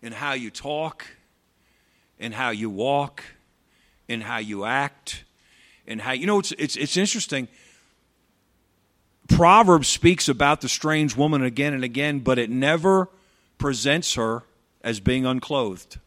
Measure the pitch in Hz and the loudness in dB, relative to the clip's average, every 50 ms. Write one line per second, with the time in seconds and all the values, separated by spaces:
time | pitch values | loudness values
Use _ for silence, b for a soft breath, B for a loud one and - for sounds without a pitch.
0 | - 117 113 110 139 143 139 135 120 107 - - - 139 151 147 160 160 - _ | -14 -14 -12 -8 -6 -6 -6 -6 -8 -10 -14 -12 -10 -8 -6 -6 -6 -8 -8 _
1 | - - - _ _ _ _ _ _ _ _ _ _ _ _ _ _ _ _ _ | -20 -20 -20 _ _ _ _ _ _ _ _ _ _ _ _ _ _ _ _ _
2 | _ _ _ _ - 120 110 110 131 123 113 104 110 110 101 95 110 131 139 143 | _ _ _ _ -12 -12 -8 -4 -4 -4 -4 -4 -6 -6 -6 -4 -2 0 0 -2
3 | 143 143 _ - - - - _ _ _ _ _ _ _ _ _ _ _ _ _ | -2 -4 _ -16 -20 -20 -20 _ _ _ _ _ _ _ _ _ _ _ _ _
4 | _ _ 117 117 110 107 120 113 110 107 107 98 98 110 123 135 139 143 _ _ | _ _ -10 -8 -8 -8 -8 -8 -8 -8 -8 -8 -6 -2 -2 -2 -2 -4 _ _
5 | _ - - - - _ _ b b b b b b b b b b - 113 110 | _ -16 -16 -16 -16 _ _ b b b b b b b b b b -12 -12 -10
6 | 107 120 131 127 143 185 208 202 190 - - - 147 143 - - 143 143 - 175 | -6 -6 -6 -4 -2 0 0 0 0 -2 -6 -6 -6 -6 -4 -6 -6 -4 0 0
7 | 196 202 - 233 - - - 135 127 117 b b b b b b b b b b | 0 0 -2 -4 -6 -6 -6 -8 -8 -8 b b b b b b b b b b
8 | b _ _ _ _ _ _ _ _ _ _ _ _ _ _ _ _ _ _ _ | b _ _ _ _ _ _ _ _ _ _ _ _ _ _ _ _ _ _ _
9 | _ _ _ _ _ - - 151 170 170 185 214 226 190 180 160 135 - - - | _ _ _ _ _ 2 4 6 8 8 10 8 8 8 6 6 6 2 -2 4
10 | - 170 180 165 - - 139 113 143 143 151 156 - 123 - - - 156 156 156 | 4 4 4 4 2 -2 0 2 4 2 2 2 -2 -6 -6 -4 -2 0 0 2
11 | 156 143 113 117 143 151 156 143 131 127 117 113 143 147 147 135 127 127 117 131 | 0 0 2 2 2 2 2 0 0 -2 -2 -2 -2 -2 -2 -4 -6 -6 -4 -4
12 | 143 151 147 143 123 127 131 123 120 107 120 127 135 143 156 170 156 190 190 190 | -4 -2 -4 -2 0 0 0 0 0 -2 -2 0 2 2 2 2 4 4 4 4
13 | 185 180 b b b b b b b b b _ - 143 135 117 107 139 143 165 | 2 0 b b b b b b b b b _ -2 -2 -2 0 0 0 0 0
14 | 175 - - - 113 113 113 120 - _ _ _ _ _ _ _ _ 117 117 104 | 0 -2 -2 -2 -2 -2 -2 -4 -8 _ _ _ _ _ _ _ _ -6 -6 0
15 | 98 127 127 131 131 127 131 127 - - 151 139 123 107 95 90 - _ - - | 0 0 2 2 0 0 -2 -4 -4 -4 -2 -2 -2 -2 -4 -10 -14 _ -20 -20
16 | _ | _